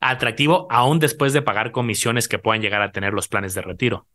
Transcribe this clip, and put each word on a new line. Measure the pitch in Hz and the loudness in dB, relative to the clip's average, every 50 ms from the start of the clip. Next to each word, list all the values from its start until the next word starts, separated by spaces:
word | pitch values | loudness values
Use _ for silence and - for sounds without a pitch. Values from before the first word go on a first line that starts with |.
atractivo", | - 127 131 127 123 117 104 - 143 151 175 190 - - | -2 -2 0 0 -2 -4 0 0 2 2 2 2 0 0
aún | 117 120 123 135 160 165 | 2 2 4 4 4 4
después | 156 143 - - 143 135 | 2 0 2 0 0 2
de | 139 147 | 2 2
pagar | 135 117 98 104 113 120 | 0 0 0 0 -2 -2
comisiones | - 127 123 117 101 - - 117 117 123 - | -2 -2 -2 -2 -2 -2 0 0 0 0 0
que | - 107 95 | -2 -4 -2
puedan | - 110 110 110 | 0 0 0 2
llegar | 107 98 104 104 | 0 0 0 0
a | 101 101 | 0 -2
tener | - 98 98 101 | -2 -4 -4 -2
los | 104 101 - - | -2 -2 -4 -2
planes | - 101 98 92 92 | -4 -4 -4 -4 -6
de | 95 | -6
retiro. | - 90 85 - - 113 101 - - _ | -8 -8 -6 -2 0 0 0 -2 -6 _